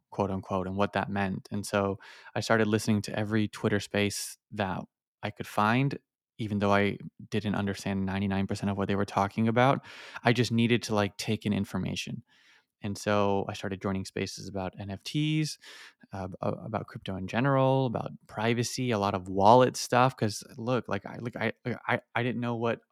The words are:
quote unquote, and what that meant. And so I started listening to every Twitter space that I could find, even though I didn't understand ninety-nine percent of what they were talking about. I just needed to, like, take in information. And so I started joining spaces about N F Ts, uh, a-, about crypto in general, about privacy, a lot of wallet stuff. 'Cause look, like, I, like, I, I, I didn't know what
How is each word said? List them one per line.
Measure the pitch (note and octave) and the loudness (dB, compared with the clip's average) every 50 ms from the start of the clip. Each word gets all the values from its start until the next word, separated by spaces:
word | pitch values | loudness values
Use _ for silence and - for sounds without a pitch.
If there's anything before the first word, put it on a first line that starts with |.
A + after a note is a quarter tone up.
| _ _ | _ _
quote | - - G2+ F#2+ | -4 -2 -2 -2
unquote, | G2 F#2+ F#2+ - G2+ F#2+ F2+ | -2 -4 -4 -4 -2 -2 -2
and | F#2 F#2+ | -2 -2
what | G2 G2+ G2 - | -2 -2 0 0
that | G2+ F#2+ F#2 | -2 -4 -2
meant. | G2 G2+ G2+ F#2+ F#2+ - - - | -2 -2 -2 -2 -2 -6 -8 -8
And | - G#2 G2 | -8 -8 -4
so | - - G#2 G2 G2 G2 - - - - - - - - | -2 0 0 2 2 0 -4 -8 -16 -20 -20 -20 -8 -8
I | A2+ | -6
started | G#2+ - A#2+ A2 A2 | 0 2 4 4 4
listening | G#2+ G#2+ G#2+ - - A2 G#2 G2 | 4 2 2 2 2 2 0 0
to | - - - | -2 -4 -6
every | A2 G#2 A2 A2 G#2+ G2+ | -4 -2 0 0 0 -2
Twitter | - - - A2 G#2+ G2+ | -4 -4 -2 0 0 0
space | - - - G#2 G2+ G2+ - - - - - - _ _ - | -2 -2 0 0 0 0 0 -4 -8 -10 -12 -16 _ _ -4
that | G#2 G#2 F#2 F#2 F2+ - - _ _ _ _ _ _ - | -4 -2 -2 -2 -4 -8 -10 _ _ _ _ _ _ -8
I | G#2 | -8
could | - - - | -8 -8 -12
find, | - - - G#2 G#2+ A#2 B2+ C3+ C#3 - - - _ _ _ _ _ _ - | -4 0 2 2 4 4 4 2 0 -2 -4 -10 _ _ _ _ _ _ -10
even | A#2 G#2 G#2 G2+ | -6 -4 -2 2
though | G2+ G2+ G2+ | 4 4 4
I | G2+ G2+ G2+ F#2+ - - - - - A2+ - | 4 4 2 0 -4 -8 -16 -16 -18 -10 -4
didn't | - G#2+ G2 G#2+ F#2+ | -4 -2 -2 0 -2
understand | F2+ G2 G2 G2 - - G2 G2 G2 F#2+ | 0 -2 -2 -4 -4 -4 -4 -2 -2 -2
ninety-nine | F#2+ F#2+ G2 G2+ G2+ F#2+ F#2+ G2 | -2 0 0 0 0 0 0 0
percent | F#2+ G#2 G2 - G2+ | 0 -2 -2 -2 -2
of | G2+ | 0
what | G2 G2 F#2+ | 0 0 0
they | G2+ | 0
were | G2 G2+ | 0 0
talking | - - - G2 G2 - - A2+ A2+ | 0 2 2 2 2 2 0 0 2
about. | A2+ A#2+ B2 C3+ C#3 C3+ - - - - - - - - - | 4 4 4 4 4 2 -2 -8 -16 -18 -18 -16 -16 0 2
I | A#2+ A#2+ | 2 4
just | A#2 A#2+ G#2+ A#2 | 4 2 2 2
needed | A#2 A#2 A2+ A#2+ A2+ - | 2 4 4 2 2 2
to, | - A2 | 0 2
like, | G#2 G#2 G2 - | 2 2 0 -2
take | - - - A2 G#2 - | -6 -4 -4 -4 -2 0
in | A2 G#2 | -2 0
information. | G2 G2+ - - F#2 F#2 - - - - - - B2 - _ _ _ _ _ _ _ _ _ _ _ - | 0 -2 -2 -4 -4 -4 -4 -4 -6 -6 -8 -10 -12 -12 _ _ _ _ _ _ _ _ _ _ _ -8
And | G#2+ G2+ | -6 -6
so | - - G#2+ G#2 G#2 G2+ G2+ G2 G2 G2 - | -4 0 0 2 2 2 2 2 0 0 -2
I | G2+ | -6
started | - - G#2+ G2 F#2 - | -6 -6 -8 -6 -4 -4
joining | G#2 F#2+ F#2+ F#2 | -2 -2 -2 -4
spaces | - - G#2+ G#2 F2+ - - G#2 F#2+ | -6 -4 -4 -4 -4 -6 -10 -12 -10
about | F#2 G2+ F#2 F#2 - - | -8 -6 -6 -6 -8 -8
N | G#2 G2 | -10 -10
F | G2 F#2 - | -10 -10 -10
Ts, | - - D3+ D3+ D#3 D#3 D#3 D#3 D3 - - - - - - - - - _ - - - | -6 -2 -2 0 0 0 0 0 -2 -4 -10 -16 -20 -20 -20 -20 -20 -20 _ -20 -14 -10
uh, | G2 F#2+ F#2 - - | -8 -8 -8 -8 -6
a-, | - G#2 - - G#2 | -4 -4 -4 -4 -6
about | A2 A2+ G2+ - | -6 -6 -6 -6
crypto | - - A#2+ - - F#2+ | -8 -12 -12 -10 -8 -6
in | F#2 F#2 | -6 -6
general, | F#2 - A2 B2+ C#3+ C#3 C3 C3 C3 C3+ C3+ C3+ | -4 -2 0 2 2 2 4 4 4 4 2 2
about | B2 A2+ - - - - - _ | 0 -2 -4 -6 -6 -10 -14 _
privacy, | - - - G#2+ A#2 A#2+ A#2 A#2+ - - - B2+ B2 | -12 -8 -2 0 0 2 0 0 -2 -4 -4 -2 0
a | A#2 G#2 | 0 2
lot | G2+ G2+ G2+ | 2 0 0
of | F#2+ F2+ F#2+ | -2 -4 -4
wallet | F#2+ G2 G2 G#2 A#2 B2+ B2+ B2 A#2+ | 0 6 10 10 10 10 10 6 4
stuff. | - - - - A#2+ B2 C3 - | -2 -4 2 4 4 6 4 4
'Cause | - A#2+ G#2+ G#2+ - - - - | 2 0 -2 -2 -4 -10 -14 -12
look, | - A2+ A#2 C3 A#2+ G#2+ - | -8 -4 -2 -2 -2 -2 -2
like, | G2 G2 - | -4 -4 -4
I, | - - - | -8 -10 -8
like, | A2+ A#2+ - | -8 -8 -6
I, | - A2 A2+ - - _ B2+ A2 - - | -2 -2 -4 -4 -4 _ -6 -6 -4 -2
I, | - A#2 A#2+ - _ - | -2 -2 -2 -2 _ -4
I | A#2 A#2+ | -2 -2
didn't | B2+ A2+ A#2 | -2 -2 -2
know | A#2+ A#2+ A#2+ | -4 -4 -2
what | A#2 A#2 A#2 A2+ A2 - _ | -2 0 0 -2 -2 -4 _